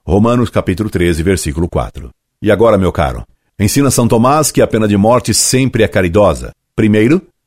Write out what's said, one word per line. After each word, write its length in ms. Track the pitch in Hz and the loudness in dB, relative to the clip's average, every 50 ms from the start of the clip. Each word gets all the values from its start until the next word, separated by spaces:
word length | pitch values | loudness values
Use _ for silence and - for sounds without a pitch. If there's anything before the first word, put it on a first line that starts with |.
| - | -6
Romanos 440 | 78 87 104 110 117 120 123 117 - | -2 0 0 2 2 0 0 -2 -2
capítulo 400 | - 107 - - 92 82 107 107 | -2 -4 -2 -2 -4 -4 -4 -4
treze, 320 | - 87 87 87 85 76 | -2 -2 -2 0 -2 -2
versículo 460 | 82 95 95 82 - - 69 80 87 82 | 0 -2 -2 -2 -2 -6 -6 -4 -6 -4
quatro. 420 | - 71 60 - - - 65 65 - _ _ _ _ - | -4 -6 -6 -6 -10 -16 -18 -18 -20 _ _ _ _ -6
E 100 | - 104 | -2 0
agora, 260 | 101 92 117 113 107 | 2 2 4 2 2
meu 160 | 98 95 85 | 2 2 0
caro, 320 | - - 78 67 62 60 - _ _ _ _ _ _ - | 0 -2 -4 -4 -4 -8 -12 _ _ _ _ _ _ -2
ensina 320 | 98 107 - 135 139 127 | -2 -2 0 0 0 0
São 180 | - - 120 113 | 0 0 0 2
Tomás 420 | 123 113 117 131 147 156 147 - | 2 2 2 2 2 0 0 0
que 100 | - 135 | 0 0
a 60 | 113 | 0
pena 220 | - 117 110 110 104 | 0 0 0 0 2
de 80 | 104 | 2
morte 360 | 98 101 110 123 120 - - | 2 4 4 2 2 0 0
sempre 520 | 104 - - - - 127 135 123 - 110 107 | -2 -2 -2 0 0 0 0 0 0 0 0
é 40 | 95 | 0
caridosa. 640 | - 101 95 87 82 104 101 90 76 65 - - - _ _ _ - | 0 0 0 0 2 2 2 2 2 -2 -6 -14 -16 _ _ _ -4
Primeiro, 480 | - 113 107 104 107 110 123 160 196 - _ _ _ _ | 0 2 2 4 4 4 2 2 0 -2 _ _ _ _